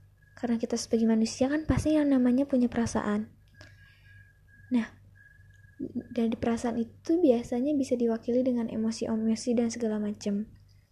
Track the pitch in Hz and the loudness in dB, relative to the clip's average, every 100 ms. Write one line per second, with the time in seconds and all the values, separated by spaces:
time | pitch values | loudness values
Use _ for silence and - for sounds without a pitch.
0 | - _ - - 240 233 247 233 - 226 | -20 _ -20 -8 -4 -2 -2 -4 0 2
1 | 226 220 226 - 262 302 311 262 302 311 | 4 4 2 0 0 0 0 0 2 2
2 | 294 269 247 247 277 254 240 240 226 220 | 4 4 4 2 2 2 2 0 -2 -2
3 | - 208 220 - - - - - - - | -2 -2 -4 -12 -20 -20 -20 -20 -20 -20
4 | - - - _ _ - - 247 220 - | -20 -20 -20 _ _ -20 -4 -2 -2 -8
5 | - - - - - - - - - 247 | -20 -20 -20 -20 -20 -20 -20 -14 -10 -8
6 | - 240 226 233 240 226 240 233 233 - | -8 -2 -2 -2 -2 -2 -2 -4 -6 -8
7 | - 330 339 233 240 247 269 302 262 240 | -2 4 6 4 2 -2 0 0 0 0
8 | 233 226 - 240 262 240 226 220 220 226 | 0 -2 0 0 0 0 -2 -4 -4 -4
9 | 233 226 220 226 - 233 233 233 226 214 | -4 -2 0 -2 0 0 0 -2 -4 -4
10 | 208 214 208 202 214 - - - _ | -4 -6 -4 -4 -6 -12 -20 -20 _